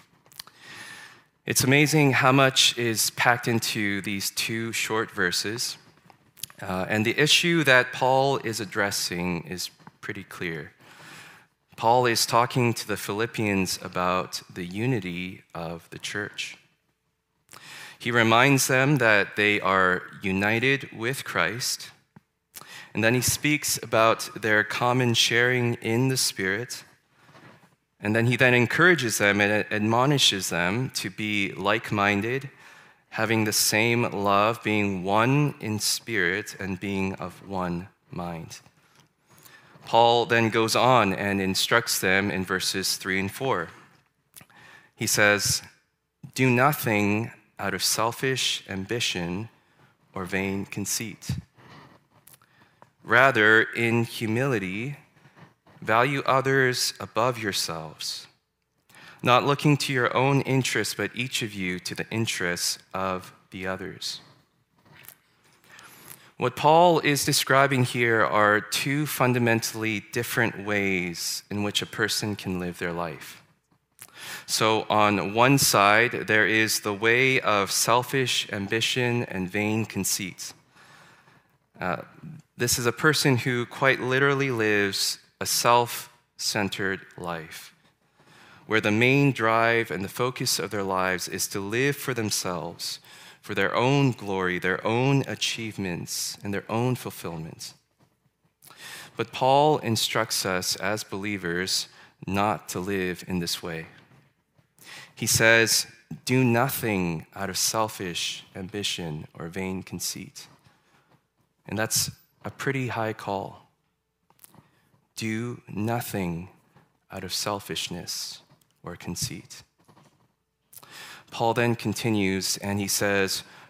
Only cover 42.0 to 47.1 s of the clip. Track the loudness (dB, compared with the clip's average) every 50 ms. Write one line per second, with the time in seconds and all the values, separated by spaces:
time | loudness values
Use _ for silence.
42 | 2 2 2 2 2 0 -2 -4 -4 -2 -2 -2 -2 -2 -4 -2 -2 -4 -4 -4
43 | -4 -4 -2 -2 -2 -4 -6 -4 -2 -2 -2 -2 -4 -6 -10 -20 -20 _ _ _
44 | _ _ _ _ _ _ -20 -20 -20 _ _ -20 -20 -20 -20 -20 _ _ _ -6
45 | -4 -2 2 4 6 6 6 4 2 0 -2 -2 -4 -8 _ _ _ _ _ _
46 | _ _ _ _ -20 -12 -4 0 2 4 4 4 4 4 2 2 -2 0 2 2
47 | 2 2